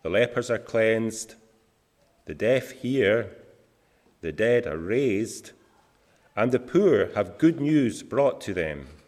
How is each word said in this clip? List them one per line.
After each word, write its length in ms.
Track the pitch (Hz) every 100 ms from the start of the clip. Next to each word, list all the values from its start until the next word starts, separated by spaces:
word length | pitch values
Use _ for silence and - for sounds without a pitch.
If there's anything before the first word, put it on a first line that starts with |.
the 80 | 82
lepers 400 | 98 120 123 117
are 80 | 113
cleansed, 760 | - 117 110 113 113 110 - - _ _ _ _ _ _ _ _
the 100 | -
deaf 380 | 78 104 131 -
hear, 580 | - 123 135 101 117 98 - - _ _ _ _ _ _ _
the 120 | 82
dead 340 | 78 110 120 -
are 100 | 78
raised, 760 | 87 120 139 98 110 - - - _ _ _ _ _ _ _
and 160 | - 120
the 80 | 123
poor 560 | - 170 202 110 90
have 240 | 107 95 92
good 220 | 160 143
news 420 | 143 151 120 -
brought 380 | - 120 139 -
to 120 | -
them. 360 | 90 78 73 67 76